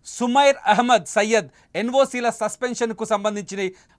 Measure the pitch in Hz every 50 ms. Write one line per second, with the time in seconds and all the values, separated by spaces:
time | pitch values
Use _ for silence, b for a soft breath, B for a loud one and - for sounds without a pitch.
0 | _ - - - 240 240 247 277 285 277 277 - - 208 208 190 240 247 247 208
1 | 160 - - 214 202 220 226 214 165 135 b b b b - 165 214 240 247 269
2 | 269 262 - 247 240 233 - - 220 214 - - 254 247 240 - 247 226 220 -
3 | 220 - 220 208 202 214 208 208 190 - 196 196 196 185 185 b b b b